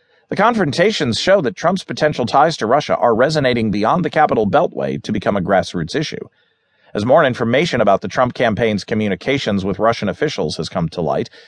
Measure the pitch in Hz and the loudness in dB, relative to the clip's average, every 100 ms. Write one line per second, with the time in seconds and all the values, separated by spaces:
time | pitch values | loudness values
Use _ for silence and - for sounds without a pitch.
0 | _ _ _ - 214 226 156 120 196 214 | _ _ _ 0 2 2 0 2 0 2
1 | 131 107 - 196 127 - 160 190 - 127 | -2 -2 2 2 2 -2 -2 -2 -4 -2
2 | 156 147 120 139 160 156 110 143 - 98 | -2 0 0 4 2 2 0 0 2 0
3 | 117 110 139 156 131 120 110 101 110 165 | 2 4 2 2 0 0 0 0 0 0
4 | 151 156 151 123 104 156 - - 67 69 | 0 2 2 2 2 2 0 -2 -6 -6
5 | - 104 - 101 87 95 - 90 78 139 | -6 -4 -2 -2 0 0 0 -4 -4 -4
6 | 156 - - _ _ _ _ _ _ - | -6 -8 -14 _ _ _ _ _ _ -4
7 | 113 151 139 117 117 131 170 127 104 98 | 2 4 4 0 0 0 0 2 2 2
8 | 95 - 127 - 117 95 113 104 - 110 | 0 -2 -2 0 0 2 0 -2 -2 -2
9 | 107 95 - 139 - 101 98 95 107 - | -2 -2 -2 -2 -2 -2 -2 0 0 0
10 | 104 85 151 - 90 87 80 95 82 - | -4 -2 -4 -2 -4 -4 -6 -4 -4 -2
11 | 78 71 - - | -2 -2 -4 -10